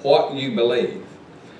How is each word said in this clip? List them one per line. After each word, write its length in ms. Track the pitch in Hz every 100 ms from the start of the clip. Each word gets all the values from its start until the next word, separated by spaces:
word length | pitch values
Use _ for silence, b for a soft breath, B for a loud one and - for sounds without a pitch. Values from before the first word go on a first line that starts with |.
what 320 | - - 139
you 220 | 139 135 113
believe. 500 | 120 120 95 - - - - - B B